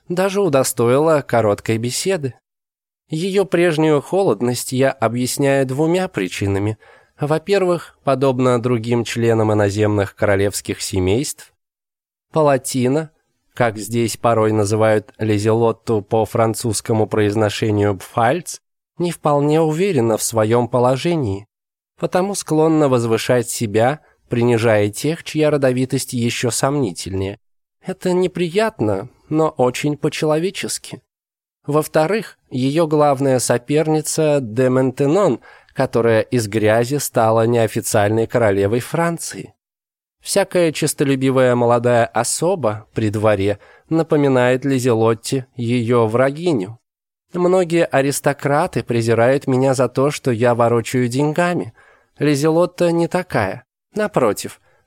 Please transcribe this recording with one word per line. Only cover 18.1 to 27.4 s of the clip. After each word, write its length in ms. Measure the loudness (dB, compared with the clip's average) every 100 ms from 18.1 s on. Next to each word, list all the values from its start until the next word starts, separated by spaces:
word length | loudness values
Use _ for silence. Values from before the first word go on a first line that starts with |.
| -2 0 0 -6 -16 _ _ _ -6
не 140 | -6
вполне 480 | -4 0 2 2 2
уверена 560 | 2 0 0 0 0 0
в 80 |
своём 460 | -2 0 2 2 0
положении, 800 | 0 2 0 0 -2 -2 -6 -10 _ _ _ _ _
потому 340 | -4 -2 -2
склонна 540 | -6 -2 0 2 2 2
возвышать 640 | 2 2 0 0 0 -2
себя, 500 | -4 -2 0 0 0 _ _ _
принижая 600 | 0 2 2 2 2 0
тех, 360 | -2 -6 -6 -6
чья 260 | -2 0
родовитость 640 | 2 0 0 -2 -4 -4
ещё 360 | -4 -2 -2 -4
сомнительнее. 880 | -2 -2 0 -2 -6 -8 -6 -6 -8